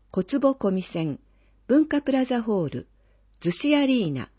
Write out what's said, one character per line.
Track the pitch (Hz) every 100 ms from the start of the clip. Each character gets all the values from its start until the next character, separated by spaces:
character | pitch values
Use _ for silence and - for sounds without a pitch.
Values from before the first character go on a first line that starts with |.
| _
小 | 185
坪 | 185 277 269 269
小 | 202
見 | 185
線、 | 180 170 160 135 _ _ _ _ -
文 | 277 302
化 | 294
プ | 277
ラ | 262 262
ザ | 247
ホ | 226 196 147
ー |
ル、 | 127 - _ _ _ _ _
逗 | 170
子 | 170 285 294
ア | 269
リ | 247 170
ー |
ナ、 | 135 -